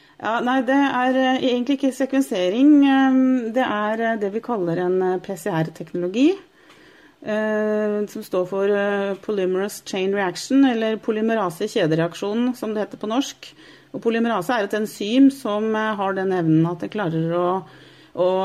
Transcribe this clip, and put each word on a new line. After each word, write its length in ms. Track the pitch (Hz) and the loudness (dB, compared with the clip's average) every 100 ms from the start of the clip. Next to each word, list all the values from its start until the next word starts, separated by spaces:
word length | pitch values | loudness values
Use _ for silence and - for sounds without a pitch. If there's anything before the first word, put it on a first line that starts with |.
| _ - | _ -10
Ja, 160 | 208 233 | -4 -2
nei, 160 | 240 262 | 0 0
det 140 | 240 277 | 2 2
er, 420 | 277 247 254 262 | 2 0 0 2
eh, 220 | 262 262 262 | 2 2 0
egentlig 320 | 247 247 277 | 0 0 0
ikke 100 | 269 | -2
sekvensering. 800 | 247 262 269 269 208 180 220 285 294 277 | -2 -2 0 0 0 0 4 6 8 6
Eh, 640 | 269 269 262 262 262 220 | 6 4 4 4 2 0
det 160 | 233 247 | -2 0
er, 400 | 208 214 220 226 | 0 -2 0 -2
eh, 40 | 226 | 0
det 140 | 202 214 | -2 -4
vi 80 | 226 | -4
kaller 320 | 233 175 170 | -4 -2 -2
en, 240 | 180 185 | 0 0
eh, 160 | 185 180 | 0 -2
P 160 | - | -6
C 160 | 190 208 | -8 -4
R-teknologi, 800 | 165 160 - 160 180 175 214 294 392 - _ - - - - - _ | -2 -2 -6 -10 -6 -4 2 2 2 -8 _ -20 -20 -20 -20 -20 _
eh, 800 | - 214 214 214 214 214 214 208 208 | -6 -2 0 0 0 0 0 -2 -4
som 160 | 220 | -8
står 240 | 208 185 180 | -4 -4 -2
for, 240 | 196 196 | 0 0
eh, 440 | 202 202 202 196 190 - | 2 0 0 -2 -4 -4
Polymerase 560 | 208 185 185 202 - | -2 0 -2 -4 -8
Chain 300 | - 196 190 | -8 -4 -2
Reaction, 500 | 202 190 170 - 269 | 0 -2 -4 0 4
eller 340 | 269 226 220 220 | 4 2 -2 -2
polymerase-kjedereaksjon, 1500 | - 214 220 226 185 160 208 226 160 160 170 - 202 220 247 | -2 -2 0 0 -2 -4 -4 0 2 2 -2 -4 -4 -2 -2
som 200 | 240 220 | -2 -6
det 120 | 214 196 | -4 -6
heter 120 | - | -6
på 120 | 214 | -4
norsk. 440 | 233 - - - - - - _ | -2 -4 -10 -20 -20 -20 -20 _
Og 80 | - | -6
polymerase 500 | 233 226 233 214 180 | -2 0 0 -2 -2
er 200 | 240 202 | -2 -2
et 80 | 214 | -2
enzym 540 | 214 - 202 247 277 | -4 -6 0 6 6
som, 420 | 262 226 208 220 | 4 -4 -2 -2
eh, 220 | 220 220 202 | -2 -2 -2
har 160 | 196 | -2
den 160 | 190 190 | -2 0
evnen 400 | 185 165 156 165 | 0 2 4 2
at 80 | 170 | -2
det 140 | 196 | -6
klarer 400 | 214 180 160 165 | -4 -4 -2 -2
å, 300 | 175 175 185 - - - - - | 0 0 -2 -6 -20 -20 -20 -14
å, 100 | - 180 185 | -2 0 0